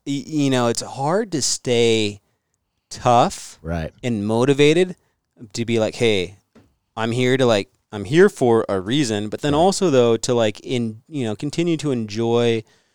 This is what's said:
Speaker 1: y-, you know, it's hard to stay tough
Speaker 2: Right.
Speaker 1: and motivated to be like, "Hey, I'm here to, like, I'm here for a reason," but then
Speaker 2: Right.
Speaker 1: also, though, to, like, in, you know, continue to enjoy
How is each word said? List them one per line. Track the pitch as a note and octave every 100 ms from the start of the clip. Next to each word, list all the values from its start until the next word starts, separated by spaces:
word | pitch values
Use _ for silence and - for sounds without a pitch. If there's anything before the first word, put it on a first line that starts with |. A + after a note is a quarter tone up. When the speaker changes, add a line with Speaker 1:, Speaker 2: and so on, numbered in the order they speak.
Speaker 1:
y-, | - C#3 -
you | D3+ C#3
know, | B2+ A#2+
it's | A2+
hard | G#2+ B2+ C#3+ F#3+ A3
to | E3
stay | - - C3 A#2+ A#2 A2+ G#2 G#2 _ _ _ _ _ _ _
tough | - B2 A#2+ E3+ - - -
Speaker 2:
Right. | D#2+ E2 D#2 -
Speaker 1:
and | B2 A2 G#2
motivated | A2+ B2+ C3+ D3 D#3+ F#3 - _ _ _ _ A2
to | -
be | A2+ A2+
like, | G#2+ -
"Hey, | A#2 G2+ F2 G2+ _ _ _ _ _ A2+
I'm | A2+
here | A#2+ B2+ C3
to, | B2
like, | G#2 F#2+ _ _
I'm | G#2+
here | F#2+ D#3+ G3+
for | - - A2+ -
a | G2
reason," | F#2 C#3+ A#2+ G#2 G#2
but | G#2
then | D3
Speaker 2:
Right. | D3
Speaker 1:
also, | F#3 F#3 F#3
though, | C3 A#2+ A2+
to, | -
like, | A#2+ A2 -
in, | - B2+ A#2 A2 _
you | D3+
know, | A2+ G#2
continue | D3 E3 F3 D#3
to | D3
enjoy | B2 G#2+ G#2+ A#2 A#2 A#2+ A2+ - _ _